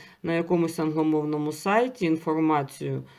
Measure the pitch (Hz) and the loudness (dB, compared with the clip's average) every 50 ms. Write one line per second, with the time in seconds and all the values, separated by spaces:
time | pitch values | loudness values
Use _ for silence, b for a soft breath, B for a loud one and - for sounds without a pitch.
0 | B B B B - 165 165 165 170 170 185 170 165 160 160 - 160 156 151 160 | B B B B -4 -2 -2 -2 0 2 2 2 2 0 0 -2 -2 0 0 2
1 | 156 156 156 151 151 151 151 151 147 151 147 - - 196 202 226 247 254 247 - | 2 2 2 2 0 0 -2 -2 -2 -2 -4 -4 -2 0 2 2 2 2 0 -2
2 | 190 165 160 160 - 165 156 160 160 156 156 147 139 139 - - 143 139 135 131 | 0 0 0 0 0 -2 0 2 2 2 2 2 0 -2 -6 -8 -6 -6 -6 -6
3 | 131 b b | -8 b b